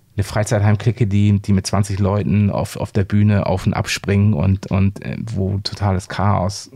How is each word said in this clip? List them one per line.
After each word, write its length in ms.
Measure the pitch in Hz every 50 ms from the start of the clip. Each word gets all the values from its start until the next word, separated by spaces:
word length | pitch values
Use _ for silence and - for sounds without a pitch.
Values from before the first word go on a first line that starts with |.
| _ _ - -
eine 60 | 101
Freizeitheim-Clique, 840 | - - 104 104 - 117 104 101 107 104 104 - 113 107 - 120 101
die, 340 | 98 101 101 104 101 98
die 100 | 101 -
mit 160 | 101 95 - -
zwanzig 320 | - 95 107 - 98 95
Leuten 500 | 101 95 101 104 101 - 87 104 104 98
auf, 280 | - - 98 - - -
auf 160 | - - -
der 100 | 107 95
Bühne 420 | - - 104 104 104 104 101 - -
auf 180 | 92 95 -
und 80 | - -
ab 160 | 101 98 -
springen 440 | - - - - 101 101 101 104 107
und, 340 | - - 98 95 95 - -
und, 340 | - 98 95 98 101 - -
äh, 140 | - - -
wo 360 | - 113 113 95 95 95 98 98
totales 480 | 98 - - - 101 104 95 92 - -
Chaos, 640 | - - 92 104 101 95 90 98 101 - - - -